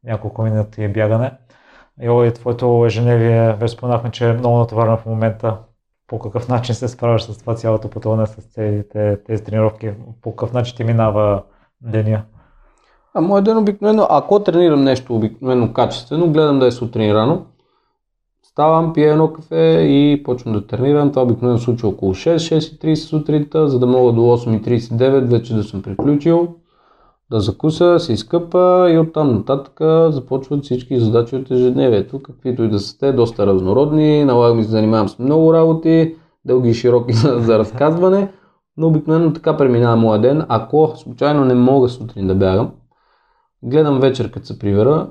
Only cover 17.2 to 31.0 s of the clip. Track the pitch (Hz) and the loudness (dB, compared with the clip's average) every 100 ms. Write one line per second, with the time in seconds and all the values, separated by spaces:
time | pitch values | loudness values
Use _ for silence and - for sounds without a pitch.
17.2 | 113 180 - _ _ _ _ _ _ _ | 2 -2 -6 _ _ _ _ _ _ _
18.2 | _ _ _ - 147 160 165 160 151 151 | _ _ _ -2 2 2 0 2 2 4
19.2 | 160 160 - 165 160 165 156 139 147 143 | 0 -2 -8 0 2 2 2 4 4 2
20.2 | 143 123 - 104 98 104 131 147 143 139 | -2 -6 -4 -6 -6 -4 0 2 2 0
21.2 | 123 110 123 117 - 120 107 92 95 92 | 0 0 0 0 0 -2 -2 -2 -4 -2
22.2 | - 165 160 160 156 - 160 156 - 156 | 0 0 0 -2 -2 -6 -2 -2 -2 -6
23.2 | 151 151 147 160 151 127 123 127 127 113 | -2 -2 -2 0 0 2 2 4 4 4
24.2 | 120 120 120 110 107 120 - 117 131 135 | 2 2 0 -4 0 -4 -2 0 2 2
25.2 | 123 120 117 110 101 98 98 98 120 147 | 2 -2 -2 -6 -6 -10 -10 -4 -2 0
26.2 | 165 170 175 170 _ _ _ _ _ _ | 2 0 0 -8 _ _ _ _ _ _
27.2 | _ 117 101 - 156 160 175 170 165 110 | _ -2 -2 -2 -4 2 2 2 0 -6
28.2 | - 170 170 180 180 180 180 165 160 160 | -2 -4 -2 2 4 4 4 2 0 0
29.2 | 151 113 - 143 - _ 156 160 165 143 | 0 -2 -2 -4 -6 _ 0 2 2 0
30.2 | 120 131 131 143 135 123 - 127 | -6 -8 -4 -8 -4 -8 -4 -2